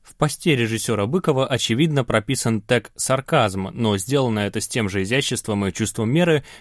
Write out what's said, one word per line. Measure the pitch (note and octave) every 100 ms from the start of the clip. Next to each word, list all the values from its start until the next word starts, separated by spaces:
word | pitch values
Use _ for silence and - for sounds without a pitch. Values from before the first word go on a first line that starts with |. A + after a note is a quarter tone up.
В | -
посте | - D3+ - F#3
режиссера | C3+ A#2 A2 - G#2+ G2+
Быкова, | F3 F3 C3 C3
очевидно, | B2+ - A#2 E3 C#3+
прописан | B2 A2 G#2+ C3+ A#2+ A2+
тег | - B2 - -
«сарказм», | - C3 C3 D#3+ A2 F#2+ F#2+
но | - A#2 G2+
сделано | G2 C#3 B2+ G#2+
это | G2+ A2
с | -
тем | B2+ G#2
же | G2
изяществом | F#2+ B2+ D3 B2 - G#2
и | G2
чувством | - A2 - A2
меры, | D3 F3 D3+ - -